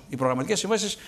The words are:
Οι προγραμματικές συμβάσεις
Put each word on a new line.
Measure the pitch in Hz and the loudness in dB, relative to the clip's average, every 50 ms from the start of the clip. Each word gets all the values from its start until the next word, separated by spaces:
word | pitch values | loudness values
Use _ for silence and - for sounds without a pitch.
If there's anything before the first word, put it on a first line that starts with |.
| - - | -12 -10
Οι | 151 | -4
προγραμματικές | 123 131 127 127 127 135 185 214 - | 0 2 2 2 2 2 0 0 0
συμβάσεις | - 196 226 208 202 196 - - - | 2 0 0 2 0 -2 -4 -8 -12